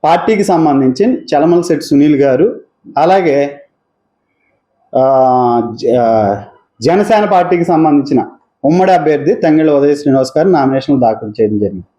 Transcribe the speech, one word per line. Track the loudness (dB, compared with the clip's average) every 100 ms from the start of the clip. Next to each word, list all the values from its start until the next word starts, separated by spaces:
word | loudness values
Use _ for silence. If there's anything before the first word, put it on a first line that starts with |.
పార్టీకి | 2 0 0 -2
సంబంధించి | 0 0 2 2 0 0 -2 -2
చలమలశెట్టి | -2 0 2 0 0 -4 0
సునీల్ | 0 2 2
గారు, | 2 2 0 -2 -18 _ -10 -2
అలాగే, | 0 2 0 -2 -2 -6 -20 _ _ _ _ _ _ _ _ _ _ _ _
ఆ, | -2 0 2 2 2 0 0 -4 -4
జ-, | -2 0 2 0 0 -2 -8 -20 _ _
జనసేన | -2 0 2 0 2
పార్టీకి | 0 0 -2
సంబంధించిన | 0 0 2 2 0 -2 -4 -12 _ _
ఉమ్మడి | -2 0 2
అభ్యర్థి | 2 0 -2 -2
తంగెళ్ళ | -2 0 2 2
ఉదయ | 2 0 0
శ్రీనివాస్ | 0 0 0 0
గారు | 0
నామినేషన్లు | 2 0 -2 -2 0
దాఖలు | 0 -2 -8 -4
చేయడం | -2 0
జరిగింది. | -4 -6 -18